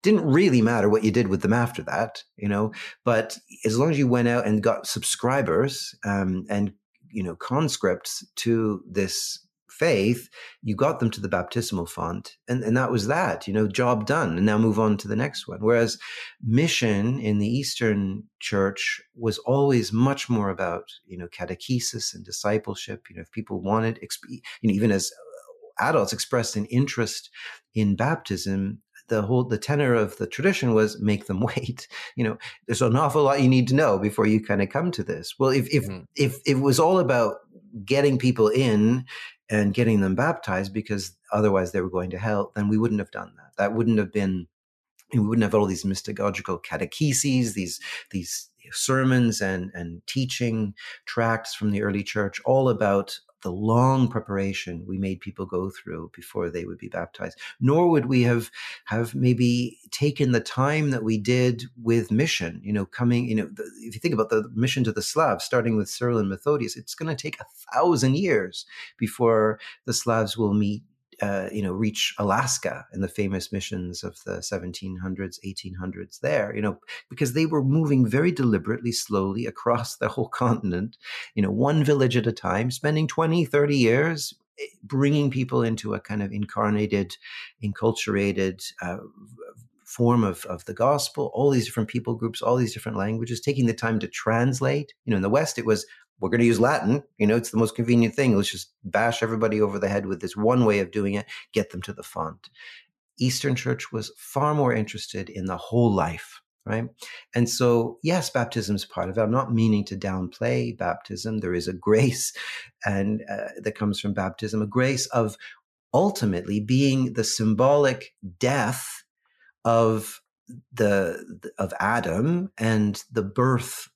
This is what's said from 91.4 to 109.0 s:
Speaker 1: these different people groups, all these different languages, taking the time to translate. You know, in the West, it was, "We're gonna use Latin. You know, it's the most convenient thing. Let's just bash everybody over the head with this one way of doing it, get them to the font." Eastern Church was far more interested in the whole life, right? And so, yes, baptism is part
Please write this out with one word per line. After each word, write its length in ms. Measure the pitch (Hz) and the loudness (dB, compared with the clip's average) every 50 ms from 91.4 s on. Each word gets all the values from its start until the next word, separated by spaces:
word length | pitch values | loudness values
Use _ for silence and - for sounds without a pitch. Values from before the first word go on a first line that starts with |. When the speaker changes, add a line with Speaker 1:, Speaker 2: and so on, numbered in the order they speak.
| 139 143 | 2 4
Speaker 1:
these 160 | 135 123 117 | 4 2 0
different 240 | - - 123 107 - | 0 -2 -4 -4 -2
people 240 | - 120 113 120 120 | -4 -6 -4 -4 -4
groups, 300 | 110 113 117 117 - - | -4 -4 -6 -6 -2 0
all 140 | 113 123 | 2 2
these 180 | 127 123 107 - | 2 2 -2 -2
different 200 | 110 - 113 110 | -6 -8 -6 -4
languages, 460 | 101 98 104 110 113 120 117 117 110 | -2 -2 -2 -2 -4 -4 -6 -6 -4
taking 240 | - 143 - 135 123 | -2 -2 0 2 2
the 80 | 113 110 | 2 0
time 240 | - - 113 113 | 0 -2 -2 0
to 100 | 104 104 | -2 -2
translate. 880 | - - - - 113 113 117 120 135 123 127 131 135 139 147 147 - _ _ _ | -4 -8 -4 -2 0 2 2 2 2 0 0 0 0 0 -2 -4 -8 _ _ _
You 60 | 127 | -2
know, 60 | 110 | 0
in 60 | 95 95 | 0 2
the 60 | 101 | 2
West, 280 | 123 143 160 151 - | 2 2 2 0 -4
it 80 | - 113 | -4 0
was, 220 | 110 107 95 - - - - _ _ _ _ | 2 2 0 0 -10 -18 -20 _ _ _ _
"We're 100 | - 92 | -2 0
gonna 140 | 104 117 120 | 2 4 6
use 160 | 117 117 98 | 6 6 6
Latin. 440 | 117 131 151 - 85 101 127 147 - _ _ | 6 4 4 2 2 2 0 0 -2 _ _
You 100 | - 107 | 2 2
know, 80 | 104 113 | 4 4
it's 140 | 120 117 - | 2 0 0
the 60 | - | 2
most 180 | 110 113 110 - | 2 2 2 0
convenient 380 | - 117 117 120 120 117 110 - | -2 2 4 6 6 6 4 2
thing. 220 | - 139 127 107 | 2 4 4 4
Let's 160 | 98 98 - | 4 2 0
just 220 | - - - _ _ _ - | -4 -8 -12 _ _ _ -10
bash 400 | 95 - 104 113 117 117 - 120 | -2 0 2 2 2 2 0 -2
everybody 380 | 110 113 110 113 110 104 107 | -2 0 0 0 0 2 2
over 180 | 107 101 98 98 | 2 0 0 -2
the 80 | 95 | -2
head 200 | 98 101 104 98 | 0 0 -2 -2
with 120 | 95 98 87 | -2 -6 -6
this 160 | - 90 - | -6 -8 -4
one 300 | 104 107 113 123 127 120 | 0 2 4 4 6 4
way 140 | 110 104 101 | 4 4 2
of 120 | 95 87 | 0 0
doing 220 | - 107 98 98 101 | -2 -2 -2 0 -2
it, 120 | 101 - - - - - _ - | -4 -6 -8 -14 -18 -18 _ -2
get 160 | - - - | -2 -2 -2
them 120 | - 92 - | -6 -12 -10
to 100 | - - | -10 -12
the 100 | - - | -14 -14
font." 460 | - - 87 80 80 - _ - - _ - - - - - _ _ _ _ _ _ _ - | -10 -8 -6 -6 -6 -8 _ -20 -20 _ -20 -20 -20 -20 -20 _ _ _ _ _ _ _ -2
Eastern 360 | 123 127 127 - - 139 127 | -2 -2 0 -2 -2 -2 -2
Church 360 | 123 - 127 123 127 - - | -2 -2 -4 -4 -4 -6 -8
was 200 | - 110 107 - - | -8 -8 -8 -8 -14
far 360 | - - - - 139 143 151 151 | -18 -20 -6 -2 0 0 2 2
more 200 | 147 139 123 120 | 2 2 2 2
interested 560 | 110 107 - - - - - - 95 95 - | 0 -2 -4 -8 -12 -12 -10 -10 -10 -10 -8
in 160 | - 98 92 | -8 -8 -6
the 120 | 95 92 | -6 -6
whole 360 | - - - 113 120 120 113 101 | -6 -6 0 2 4 4 6 4
life, 480 | 95 78 85 82 80 - - - - _ _ _ _ _ | 4 0 0 -4 -8 -12 -18 -20 -20 _ _ _ _ _
right? 200 | - 107 113 120 123 - _ - - - - - _ - | -6 -4 -4 -4 -8 -12 _ -20 -18 -18 -20 -20 _ 0
And 160 | 120 120 117 | 0 0 0
so, 500 | - - 127 120 120 117 117 - - _ - | 2 2 2 4 4 4 2 -2 -6 _ -2
yes, 260 | 156 175 180 - - | 0 0 0 -2 -2
baptism 460 | - 127 117 - - 117 101 101 104 | -2 -2 -2 -2 -2 -6 -2 -2 -2
is 100 | 92 - | -4 -4
part 240 | - - 90 | -8 -6 -6